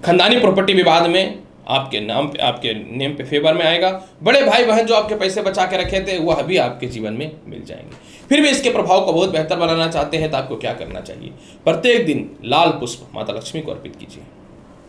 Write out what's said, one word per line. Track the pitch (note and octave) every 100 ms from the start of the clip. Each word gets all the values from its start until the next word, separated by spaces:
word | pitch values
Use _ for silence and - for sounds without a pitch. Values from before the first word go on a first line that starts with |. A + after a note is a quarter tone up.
खानदानी | - F3+ F#3 A#3+
property | A3 F#3+ F#3+
विवाद | F#3+ E3 E3 E3+
में | F3+ F#3+ - - - -
आपके | C3 C3 G#2+
नाम | G#2 A2+ D3+
पे, | -
आपके | B2+ A#2 A#2 A2 - A#2+
name | C3+
पे | D3
favor | C3 D3 D#3
में | E3+
आएगा। | D#3+ E3+ F#3 F#3+ - -
बड़े | E3 C4+
भाई | C4 A3
बहन | A#3+ G#3+ A3
जो |
आपके | A3+ G#3
पैसे | G#3+ F#3+ G3
बचा | G3 F#3+ F#3
के | F#3+
रखे | F3+ F#3+
थे | F#3+ F#3
वह | D#3+ D3+
भी | D3 F3
आपके | B2 B2 B2
जीवन | A#2+ G#2+
में | A2 D#3 D#3 -
मिल | -
जाएंगे। | - - - - - - -
फिर | C#4+
भी | D4+
इसके | C4 B3
प्रभाव | - E3+ F#3+
को | F#3+
बहुत | E3 F#3
बेहतर | E3 D#3 F3+
बनाना | F#3+ E3 E3
चाहते | D#3+ D3 D#3+
हैं | D#3
तो | C3
आपको | C3 A2+
क्या | B2
करना | - F2 F#2
चाहिए? | F#2 - - - - -
प्रत्येक | - F3+ B3 A#3 E3+
दिन | C3+ - -
लाल | A2 C#3+ E3+
पुष्प | - B2 - -
माता | - G#2+
लक्ष्मी | G#2+ - D#3+
को | -
अर्पित | - - -
कीजिए। | - - - - - - - -